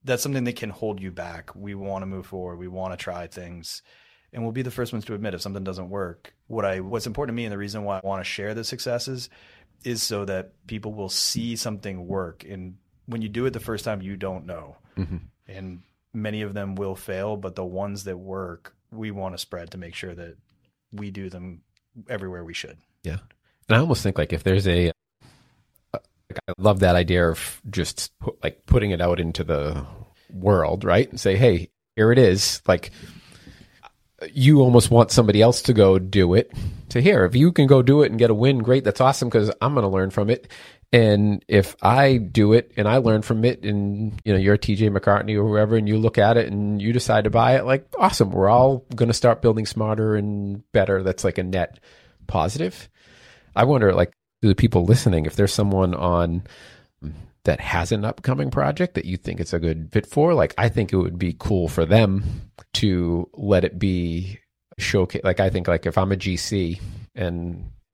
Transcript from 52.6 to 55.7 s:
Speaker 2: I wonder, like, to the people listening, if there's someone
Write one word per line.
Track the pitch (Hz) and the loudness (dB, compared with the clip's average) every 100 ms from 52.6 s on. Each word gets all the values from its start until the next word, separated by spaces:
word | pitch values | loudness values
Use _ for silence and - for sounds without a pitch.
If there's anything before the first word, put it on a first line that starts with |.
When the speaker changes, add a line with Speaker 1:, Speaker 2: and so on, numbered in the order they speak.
| 175 - - _ _ _ - _ _ - | -6 -8 -20 _ _ _ -20 _ _ 0
Speaker 2:
I | 120 | 4
wonder, | 143 104 | 4 4
like, | 90 87 _ _ _ | 4 2 _ _ _
to | 110 | 2
the | 95 | 4
people | 113 92 | 4 4
listening, | 87 123 117 85 78 | 4 4 4 2 0
if | - | 0
there's | 101 | 0
someone | - 101 | 2 0